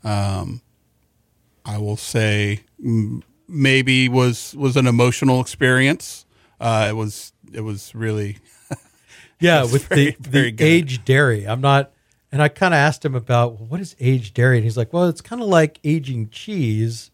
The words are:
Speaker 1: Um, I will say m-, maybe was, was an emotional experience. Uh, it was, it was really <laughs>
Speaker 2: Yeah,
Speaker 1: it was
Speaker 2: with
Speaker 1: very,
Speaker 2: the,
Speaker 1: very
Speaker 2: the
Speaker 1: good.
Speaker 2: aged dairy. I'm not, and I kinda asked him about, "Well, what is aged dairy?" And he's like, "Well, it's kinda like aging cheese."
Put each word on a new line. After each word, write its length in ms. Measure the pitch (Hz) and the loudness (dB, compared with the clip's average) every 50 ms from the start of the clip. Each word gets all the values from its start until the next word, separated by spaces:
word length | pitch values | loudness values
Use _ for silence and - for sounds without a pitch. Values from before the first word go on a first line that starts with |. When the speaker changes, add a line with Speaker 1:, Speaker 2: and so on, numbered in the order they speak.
| _ | _
Speaker 1:
Um, 580 | 110 104 101 101 101 98 95 92 90 87 123 _ _ _ _ _ _ _ _ _ _ _ _ _ _ _ _ _ _ _ _ _ | -2 -2 -2 -2 -2 -2 -4 -6 -8 -10 -12 _ _ _ _ _ _ _ _ _ _ _ _ _ _ _ _ _ _ _ _ _
I 120 | - 104 104 | -10 -8 -6
will 200 | 104 104 104 107 | -4 -6 -6 -6
say 640 | - - - 117 110 107 104 104 104 101 104 104 _ _ _ _ - | -8 -4 -2 0 0 0 0 0 0 -2 -4 -6 _ _ _ _ -4
m-, 400 | 131 117 113 107 104 120 120 - _ _ _ _ _ | -2 0 0 -2 -2 -6 -10 -12 _ _ _ _ _
maybe 600 | 185 151 135 135 131 131 131 131 131 131 131 127 | -4 0 2 4 4 4 2 2 2 4 4 4
was, 460 | 123 127 127 123 120 - - - - | 4 2 2 2 0 -2 -8 -14 -10
was 220 | 143 143 135 123 139 | -4 -2 0 2 2
an 100 | 131 127 | 2 4
emotional 540 | 120 117 123 123 120 - - 135 127 127 | 4 4 4 2 2 2 2 2 2 2
experience. 840 | 127 - - - - 127 127 127 131 139 156 185 - - - - - _ _ _ _ _ _ _ | 0 -4 -4 -2 0 2 4 4 4 2 0 -2 -6 -14 -18 -18 -20 _ _ _ _ _ _ _
Uh, 280 | 113 117 113 110 107 104 | -4 -2 0 0 0 0
it 40 | 107 | -2
was, 400 | 110 110 104 101 - - - _ _ _ - - | -4 -6 -8 -8 -12 -18 -20 _ _ _ -18 -14
it 80 | 113 | -12
was 320 | 107 110 107 98 - - - | -10 -10 -10 -12 -12 -16 -12
really 440 | 110 113 110 107 107 104 101 104 - _ _ _ _ _ _ | -8 -4 -4 -2 -4 -4 -6 -8 -12 _ _ _ _ _ _
<laughs> 80 | - - _ _ _ _ _ _ - - - _ _ _ | -14 -14 _ _ _ _ _ _ -20 -20 -20 _ _ _
Speaker 2:
Yeah, 200 | 165 175 170 151 | 2 4 4 4
Speaker 1:
it 40 | 131 | 2
was 100 | 117 117 | 2 0
Speaker 2:
with 140 | 139 - - | -2 0 2
Speaker 1:
very, 240 | - 139 139 139 - _ | 2 2 2 2 0 _
Speaker 2:
the, 100 | 127 139 | -12 -2
Speaker 1:
very 160 | 127 139 131 | 0 0 0
Speaker 2:
the 120 | 120 113 110 | 0 0 0
Speaker 1:
good. 80 | 156 | 2
Speaker 2:
aged 400 | 156 165 170 170 139 127 120 - | 4 4 4 2 0 -6 -10 -2
dairy. 420 | - 131 135 147 131 117 104 101 98 | 0 2 4 4 2 0 -2 -2 -6
I'm 140 | 110 123 | -6 -2
not, 300 | 131 139 139 139 139 - _ _ _ _ _ _ _ _ | 2 2 2 2 2 -2 _ _ _ _ _ _ _ _
and 100 | - 135 | -2 0
I 80 | 151 147 | 0 0
kinda 260 | - - 196 185 170 151 | 2 0 0 2 4 4
asked 260 | 139 151 143 - - | 2 2 0 -2 -6
him 100 | 151 131 | -4 -4
about, 400 | 127 113 - 127 120 120 123 117 | -4 -2 0 2 2 2 0 -2
"Well, 120 | 104 110 113 | -10 -14 -10
what 120 | 135 175 | -10 -10
is 160 | 196 165 - _ | -10 -10 -12 _
aged 340 | 127 127 131 131 113 101 - | 0 0 0 0 -2 -6 -2
dairy?" 240 | - 120 127 127 120 | 2 2 4 4 4
And 60 | 110 | 2
he's 140 | 113 110 120 | 0 -2 -2
like, 140 | 113 110 | -4 -4
"Well, 140 | - 170 180 | 0 0 0
it's 160 | 175 165 170 | 0 -2 -4
kinda 240 | - - 233 240 240 | -10 -12 -10 -8 -2
like 340 | 208 190 165 160 151 156 - _ | 2 4 4 4 2 -2 -6 _
aging 460 | 147 151 165 143 131 131 120 110 107 | -2 -2 -2 -2 -4 -6 -6 -6 -8
cheese." 840 | - - - - 214 190 147 113 107 110 113 113 113 110 - - | -10 -16 -14 -10 -6 -4 -2 -2 0 -2 -2 -4 -4 -8 -14 -20